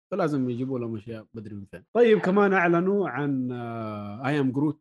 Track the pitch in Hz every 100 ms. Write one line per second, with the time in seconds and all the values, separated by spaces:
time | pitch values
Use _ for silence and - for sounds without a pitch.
0 | _ 196 165 147 127 120 131 127 117 110
1 | 107 110 104 113 104 101 98 87 _ 226
2 | 240 208 185 196 202 190 175 170 185 202
3 | 165 123 147 135 127 123 120 117 110 107
4 | 104 104 135 147 131 127 151 143